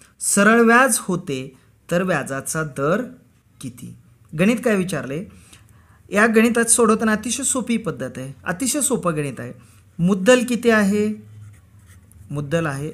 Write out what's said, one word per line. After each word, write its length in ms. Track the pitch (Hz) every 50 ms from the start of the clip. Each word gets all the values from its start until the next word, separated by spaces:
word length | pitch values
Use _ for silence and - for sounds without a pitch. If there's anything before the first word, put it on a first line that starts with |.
| - _ _ -
सरळ 400 | - - - 202 202 214 226 233
व्याज 380 | 233 226 233 247 269 262 233 -
होते, 580 | - - 180 175 - - 139 131 131 131 - - _ _ _ _ _ -
तर 120 | 165 180
व्याजाचा 600 | 190 185 170 143 127 120 135 135 135 - - 160
दर 400 | 160 151 135 139 139 151 185 233 254 - - - _ _ _ _ _ _ _ -
किती? 360 | - 123 - - - - - - _ _ _ _ _ - - 151
गणित 180 | 185 214 247 240 -
काय 120 | 233 208
विचारले? 480 | 190 175 180 165 139 120 127 139 165 214 - - - - - - - - _ - _ _ _ _ _ _ -
या 160 | 185 - 180
गणितात 380 | 226 214 220 220 240 220 240 233
सोडवताना 480 | 226 - - 233 208 220 220 226 220
अतिशय 300 | 214 214 220 247 226 277
सोपी 340 | 262 - - 262 208 240 233
पद्धत 340 | 220 - 165 139 127 131 123 -
आहे, 160 | 127 131 135 - - -
अतिशय 360 | - 175 180 269 233 - 302
सोपं 360 | 254 - 254 170 165 175 156
गणित 240 | 151 147 139 117 -
आहे. 120 | 120 123 139 - - - - - _ _ _ -
मुद्दल 460 | 165 185 208 185 185 240 254 254 240 247
किती 220 | 247 226 233 233
आहे? 380 | 220 214 202 190 208 208 214 214 214 - - - - - - - - - _ _ _ - - - - - _ - - - - -
मुद्दल 360 | 143 147 143 139 165 165 165
आहे 260 | 151 135 135 147 160